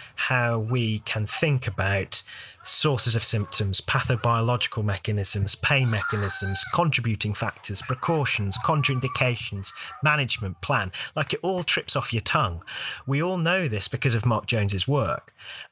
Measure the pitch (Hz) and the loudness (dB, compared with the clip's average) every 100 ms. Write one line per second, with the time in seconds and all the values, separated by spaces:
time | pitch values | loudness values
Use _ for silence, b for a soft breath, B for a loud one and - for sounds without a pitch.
0 | B - - 127 120 117 110 127 113 107 | B -6 0 2 2 0 0 0 0 0
1 | - 110 104 - 160 131 107 - 95 98 | -2 -2 0 2 2 2 0 -2 0 0
2 | - - - B B B - - 156 127 | 0 -4 -6 B B B -2 0 2 2
3 | 127 110 - 113 101 - 101 95 - 131 | 2 2 2 0 0 0 0 0 0 -2
4 | - 120 117 117 113 123 - - 104 95 | 2 2 2 2 2 0 0 0 -2 -2
5 | - 104 95 101 101 - - 139 123 107 | -2 0 0 2 0 0 2 2 4 2
6 | - 104 98 - 98 95 - - 170 120 | 0 0 0 0 0 -2 2 2 4 2
7 | 113 107 104 101 110 - - 98 - 127 | 0 0 -2 -2 -4 -4 -6 -6 -4 -4
8 | - 165 131 - 98 - - 151 135 127 | 0 2 2 0 0 0 2 2 2 0
9 | 127 - 127 117 - 98 95 B B B | -2 0 0 0 -6 -6 -8 B B B
10 | 151 151 127 - 98 87 - 127 92 B | 2 2 0 -2 -4 -6 -2 0 -2 B
11 | B - 147 - 180 185 - - - 135 | B -4 -2 -2 -2 -2 0 -2 0 -4
12 | - 113 - 160 110 82 - B B B | -2 -2 0 2 0 -2 -8 B B B
13 | - 139 175 185 165 190 160 107 - 135 | -2 0 2 0 2 2 0 0 -2 0
14 | 135 113 117 110 - 113 101 98 - 143 | 2 2 2 2 0 0 2 0 2 2
15 | 98 65 - _ B B B | 0 -2 -8 _ B B B